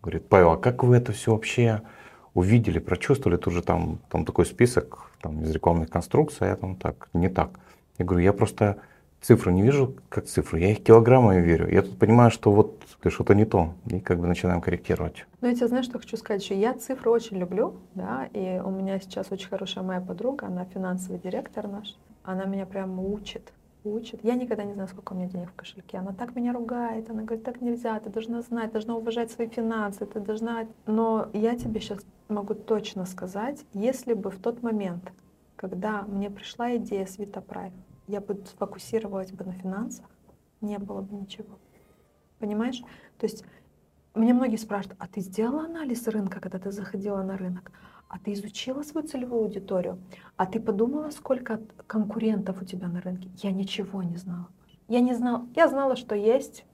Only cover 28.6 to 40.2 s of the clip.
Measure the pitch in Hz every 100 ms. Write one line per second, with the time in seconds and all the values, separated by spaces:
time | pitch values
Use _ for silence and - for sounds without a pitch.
28.6 | 220 220 214 233 226 233 233 - 233 233
29.6 | 226 226 208 202 202 220 202 220 226 233
30.6 | 226 - - 214 226 220 - 214 226 240
31.6 | 240 220 - 196 - _ _ 208 208 214
32.6 | - 214 214 190 180 - 185 196 240 294
33.6 | - 202 226 262 - 220 190 185 233 240
34.6 | 233 214 190 175 - - _ _ _ -
35.6 | 185 185 214 214 202 196 202 202 - -
36.6 | 240 240 196 202 190 - 202 196 - 185
37.6 | 185 185 - - - 202 202 202 196 -
38.6 | 202 196 - 220 214 196 185 190 190 180
39.6 | 185 190 240 - - _